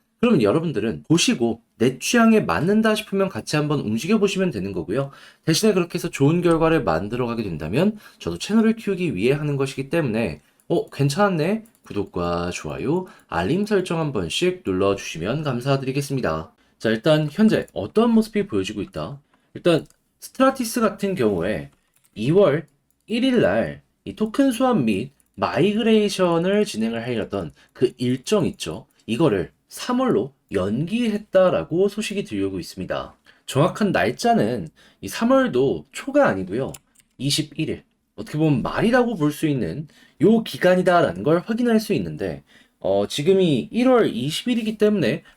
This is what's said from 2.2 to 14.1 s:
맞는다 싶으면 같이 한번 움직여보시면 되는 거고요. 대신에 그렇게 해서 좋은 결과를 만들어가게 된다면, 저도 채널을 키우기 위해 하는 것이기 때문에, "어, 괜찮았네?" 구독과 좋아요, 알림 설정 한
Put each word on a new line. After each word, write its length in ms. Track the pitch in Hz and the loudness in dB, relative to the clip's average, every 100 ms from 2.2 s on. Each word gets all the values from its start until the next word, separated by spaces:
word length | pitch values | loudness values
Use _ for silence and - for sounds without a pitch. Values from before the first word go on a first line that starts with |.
| 226 214 | 6 4
맞는다 540 | 180 127 160 214 220 | 2 0 2 2 2
싶으면 360 | 214 - 196 190 | 0 -2 -2 -2
같이 260 | - - 151 | -4 -4 -2
한번 240 | 147 147 | 0 -2
움직여보시면 680 | - 113 165 220 196 190 190 | -2 -4 0 2 2 0 -2
되는 220 | 107 95 | -2 -6
거고요. 400 | 90 80 117 139 - - _ - | -6 -4 -4 -6 -10 -20 _ -2
대신에 260 | 160 220 | 2 2
그렇게 220 | 190 175 | 2 -2
해서 160 | 175 - | -4 -8
좋은 320 | - 139 170 | 0 2 4
결과를 420 | 170 160 160 160 | 4 4 4 2
만들어가게 580 | 120 80 101 120 120 117 | 2 -2 -2 -4 -2 -4
된다면, 540 | 104 78 78 110 196 214 - _ | -4 -6 -4 0 0 -2 -10 _
저도 180 | 170 175 | -8 -8
채널을 400 | - 220 220 226 | 0 2 2 0
키우기 380 | 202 185 175 | -4 -4 -4
위해 180 | 92 117 | 0 0
하는 240 | 147 151 143 | 0 0 -2
것이기 320 | 135 139 139 | -4 -6 -4
때문에, 540 | 170 143 107 104 76 _ _ - | -2 0 -2 -4 -6 _ _ -4
"어, 220 | 117 - | -4 -4
괜찮았네?" 720 | - 139 147 202 175 156 220 - _ - | -2 0 2 2 2 0 -2 -6 _ -10
구독과 640 | 101 95 92 87 87 87 | -8 -6 -4 -2 -2 -4
좋아요, 560 | - 78 65 104 175 185 - _ | -6 -8 -6 -4 -4 -4 -14 _
알림 360 | 165 170 175 | -4 -2 -2
설정 340 | 208 208 185 165 | 0 -2 -2 -4
한 140 | 156 | -4